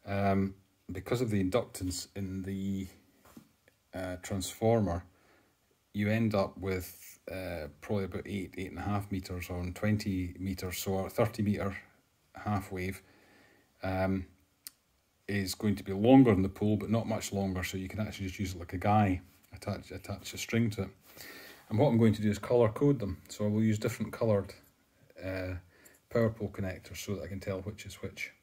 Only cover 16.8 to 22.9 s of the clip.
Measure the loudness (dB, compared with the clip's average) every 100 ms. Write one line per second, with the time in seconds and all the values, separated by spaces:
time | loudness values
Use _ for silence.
16.8 | 0 -2 0 -4 -4 -2 -2 -2 -4 -6
17.8 | -6 -6 -6 -6 -8 -4 -6 -6 -8 -2
18.8 | 4 6 6 2 -4 _ _ -10 -8 -8
19.8 | -10 -14 -10 -10 -10 -10 0 2 2 0
20.8 | -6 -8 -20 -20 -18 -18 -18 -20 -4 4
21.8 | 6 8 6 6 2 0 2 6 6 6
22.8 | 4